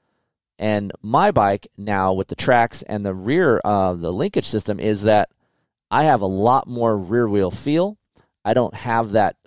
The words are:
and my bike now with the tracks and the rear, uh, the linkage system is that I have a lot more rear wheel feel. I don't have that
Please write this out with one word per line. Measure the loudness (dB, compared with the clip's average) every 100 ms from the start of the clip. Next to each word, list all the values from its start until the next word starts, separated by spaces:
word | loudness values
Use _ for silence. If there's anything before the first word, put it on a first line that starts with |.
| _ _ _ _ _ -6
and | -2 -2 -4 -10
my | -2 0 2
bike | 2 2 0 -6 -12
now | -4 -2 0
with | -2 -4
the | -4
tracks | 2 2 2 -4
and | -10 -6 -6
the |
rear, | -6 -2 0 2 2
uh, | 2 0 0
the | -2 -4
linkage | -4 -4 -4 -4
system | -4 -4 -4
is | -2 0
that | 2 2 2 _ _ _ _ _ _
I | 2 4
have | 2
a | 2
lot | 0 2 2 0
more | -2 0 0
rear | 0 0 2
wheel | 2 0
feel. | -2 -2 0 0 -4 _ _ _ _
I | 0
don't | 2 0 -2
have | -2 -2 0
that | 2 0 -2